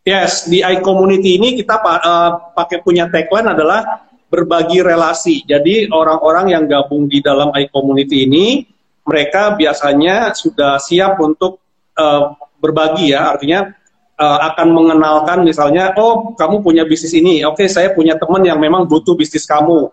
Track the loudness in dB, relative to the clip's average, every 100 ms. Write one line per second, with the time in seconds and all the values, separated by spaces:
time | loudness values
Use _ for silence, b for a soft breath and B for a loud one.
0 | 0 0 -2 -4 0 0 2 0 0 2
1 | 2 2 2 2 0 -2 -4 -2 0 0
2 | 0 2 0 -2 -6 -6 -4 -4 0 0
3 | 0 -2 -2 -2 0 0 0 0 -4 -12
4 | _ _ _ -4 0 0 2 2 2 2
5 | 0 -2 -2 -2 0 0 2 0 0 0
6 | 0 0 0 2 2 0 0 0 -2 -2
7 | -2 0 0 0 0 -2 -2 -2 0 0
8 | 0 0 2 2 2 -2 -6 _ _ _
9 | -4 -2 0 0 0 0 -2 0 0 2
10 | 2 0 -2 -4 -6 -2 -2 -2 -2 0
11 | 0 0 -2 -2 -4 -6 _ _ _ -2
12 | 0 0 -2 -6 -20 _ -4 0 -2 0
13 | 0 0 -2 -2 -2 -2 -4 -12 _ _
14 | _ -2 0 0 -2 0 2 4 4 4
15 | 2 0 0 0 0 2 0 2 0 2
16 | 2 0 -4 -4 -2 0 2 0 0 -2
17 | -2 0 2 2 0 -2 -2 0 0 2
18 | 0 0 -2 2 2 2 0 0 2 0
19 | 0 0 -2 -4 -2 0 2 0 -2